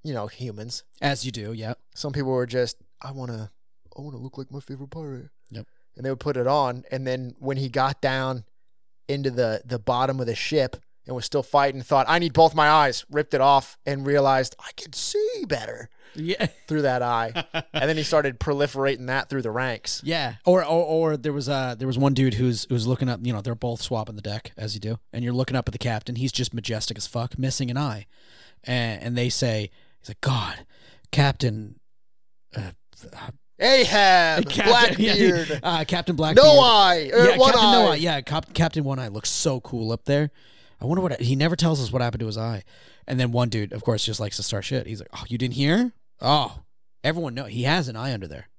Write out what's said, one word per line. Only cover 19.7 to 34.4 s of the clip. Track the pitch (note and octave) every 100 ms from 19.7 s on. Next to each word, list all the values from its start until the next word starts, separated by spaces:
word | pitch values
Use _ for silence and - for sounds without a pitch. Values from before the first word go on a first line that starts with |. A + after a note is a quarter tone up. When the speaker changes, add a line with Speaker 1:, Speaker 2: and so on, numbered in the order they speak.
| A2+ - -
Speaker 2:
Yeah. | C3+ E3 C3 G#2+ -
Or, | F#3 D3+
or, | E3
or | E3 D#3+ D#3+ D3+
there | C3+
was, | C#3+ B2+
uh, | C#3 C3 A#2
there | C3
was | B2
one | C#3
dude | C3 C3
who's, | G#2+ B2+ A2+ -
who's | B2 A2
looking | B2+ B2+
up, | A#2
you | A#2+
know, | A2+
they're | G#2 A#2
both | B2 A#2
swapping | - A#2 G#2+ G#2+
the |
deck, | G2+ G#2+ - -
as | G#2+
you | G#2
do, | G#2 A2+ _
and | A#2
you're | A#2+
looking | B2 C3 C3
up | -
at |
the | G#2
captain. | B2 A2 - A#2
He's | C3
just | - B2
majestic | A#2+ G2+ A2 - A2
as | -
fuck, | A#2+ A#2+ -
missing | C3 - B2+
an | B2
eye. | D3 G#2 G2+ - - - - - -
And, | B2 A#2 G#2
and | A#2+ A#2+
they | B2
say, | - B2+ A2 G2+ _ _ -
he's | -
like, | G#2+
"God, | - B2+ G2+ - - _ - - -
Captain, | - C#3 - B2+ G#2+ G#2 - - - - - - - -
uh, | - F#2+ F2 - - -
uh, | - - - - -
Speaker 1:
Ahab, | A#3 C4+ A#3+ G#3 G3 F#3 E3 D#3